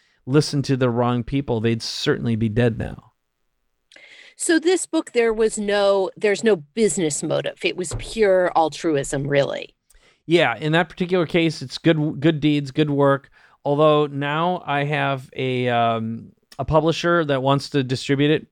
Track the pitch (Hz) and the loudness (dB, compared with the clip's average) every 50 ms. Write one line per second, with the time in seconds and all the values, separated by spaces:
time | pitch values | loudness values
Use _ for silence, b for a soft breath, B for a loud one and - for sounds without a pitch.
0 | _ _ _ _ - - 131 151 147 - - 143 127 - 139 127 131 123 117 117 | _ _ _ _ -6 0 2 2 2 2 0 -4 -2 0 0 0 2 0 2 0
1 | 123 120 123 123 117 - - 139 135 - 123 113 107 117 117 113 - - - - | 0 0 0 -2 -4 -4 -4 -4 -2 -2 -2 0 0 0 0 -2 -4 -8 -8 -6
2 | - 151 143 - - 123 113 107 113 113 104 120 120 123 110 117 - - - - | -2 -2 -2 0 0 -2 -2 0 -2 -2 0 2 0 0 0 -2 -8 -8 -10 -14
3 | - _ _ _ _ _ _ _ _ _ _ _ _ _ _ _ _ _ B B | -20 _ _ _ _ _ _ _ _ _ _ _ _ _ _ _ _ _ B B
4 | B B B B B B B B - - 339 320 294 349 370 339 - - - 320 | B B B B B B B B -2 0 0 2 2 2 0 0 0 -2 -4 -4
5 | - - - 240 233 233 220 214 226 220 - 220 208 202 202 202 202 196 196 196 | -4 -2 0 0 0 0 2 0 0 0 0 -2 -4 -2 0 2 4 4 4 2
6 | 190 185 - - 175 208 202 190 - 226 208 175 147 _ - 226 226 202 - 202 | 0 -2 -4 -2 0 0 0 2 2 2 2 2 0 _ -2 0 0 0 2 0
7 | 175 156 143 - - 156 143 143 143 139 - - - 175 - 165 180 175 - - | -2 -2 -2 -4 -4 -2 -2 -2 -2 -4 -8 -4 -4 -4 -4 -4 -8 -8 -8 -10
8 | - - - 220 214 196 190 185 180 175 - - 160 156 147 - - 170 156 139 | -10 -8 -2 0 2 4 4 4 4 2 2 2 0 0 0 -4 -4 -2 0 0
9 | 135 - - 139 139 143 143 139 139 - - - - - _ _ _ _ b b | -2 -2 -4 -6 -4 0 0 0 0 0 -2 -8 -10 -12 _ _ _ _ b b
10 | b b b b b - 160 175 151 131 117 104 151 156 156 165 180 165 - - | b b b b b 2 4 4 4 4 0 -2 -2 0 2 2 0 0 -2 -6
11 | 190 175 180 185 170 147 - 180 165 156 147 - 139 127 - - - 160 165 156 | -4 0 0 0 0 2 2 2 2 2 0 -4 -10 -12 -10 -2 2 2 2 2
12 | 151 156 - 143 135 165 160 147 139 151 147 147 143 135 127 - 156 151 143 139 | 2 -2 -2 0 0 0 0 2 2 0 0 0 -2 -4 -2 -2 0 0 2 2
13 | 139 139 139 135 - - b b b b b b b 147 147 143 156 156 151 151 | 4 4 2 2 -2 -10 b b b b b b b -2 0 4 4 4 4 4
14 | 151 143 143 139 143 143 147 156 165 180 180 180 - - 143 143 143 143 151 143 | 2 0 -2 -6 -4 -4 -2 -2 -2 -2 -2 -4 -4 -4 -2 -2 -2 -2 -2 -2
15 | 139 139 139 135 131 - - - 135 131 127 123 123 123 120 117 117 117 113 113 | -2 -2 -4 -4 -8 -12 -10 -6 -4 -4 -2 -2 -2 0 2 2 2 2 0 -2
16 | 113 113 113 113 - - _ _ _ _ - - 135 - 147 160 151 165 160 - | -4 -6 -8 -10 -12 -16 _ _ _ _ -10 -10 -4 0 0 2 2 2 0 0
17 | - 175 175 170 160 143 143 131 127 135 139 139 - - - 143 135 123 131 123 | 0 0 2 2 2 0 -2 0 2 2 0 0 0 -2 -2 -2 -2 -2 -2 -4
18 | - - 143 135 143 147 156 143 - - | -2 -2 0 2 2 2 2 0 -2 -8